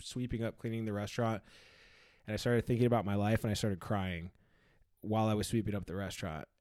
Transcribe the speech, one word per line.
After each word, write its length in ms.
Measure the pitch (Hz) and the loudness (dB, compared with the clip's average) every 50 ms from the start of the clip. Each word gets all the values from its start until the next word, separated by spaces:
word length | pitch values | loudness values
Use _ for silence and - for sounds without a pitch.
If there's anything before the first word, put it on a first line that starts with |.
sweeping 400 | - - - 123 127 120 - 110 | -12 -8 -6 -6 -4 -4 -2 -2
up, 160 | 117 110 - - | -2 -4 -4 -6
cleaning 260 | - 113 113 113 110 | -6 -6 -4 -4 -2
the 80 | 110 | -2
restaurant. 520 | 104 101 104 104 - - 117 113 110 101 - - - - - - - - - - - - - - _ _ - | -2 -2 -4 -4 0 0 0 0 0 -2 -6 -12 -20 -20 -20 -20 -20 -20 -20 -20 -20 -20 -20 -20 _ _ -8
And 80 | - 107 | -6 -4
I 20 | 104 | 0
started 280 | - 123 120 117 - | 2 2 4 4 4
thinking 200 | - 123 113 123 | 2 4 4 6
about 180 | 120 120 113 87 | 6 6 4 2
my 100 | 101 101 | 2 2
life, 300 | 101 101 104 113 110 - | 2 4 4 2 2 2
and 80 | 110 | 0
I 20 | 104 | 0
started 240 | - - 107 98 85 | 0 0 0 -2 -2
crying 540 | - - 110 98 92 92 87 85 85 92 - _ _ _ _ _ _ _ _ _ _ _ _ _ | -2 -2 -2 -2 -2 -2 -4 -6 -8 -10 -14 _ _ _ _ _ _ _ _ _ _ _ _ _
while 260 | - 107 110 110 110 110 | -4 0 2 2 4 4
I 60 | 107 | 2
was 120 | 107 98 | 2 0
sweeping 300 | - - 113 101 104 101 | 0 0 0 0 0 -2
up 100 | 101 90 | -4 -4
the 80 | - 85 | -4 -4
restaurant. 540 | 98 98 90 - - - 87 78 76 - - _ _ | -4 -4 -6 -6 -6 -6 -4 -4 -6 -8 -12 _ _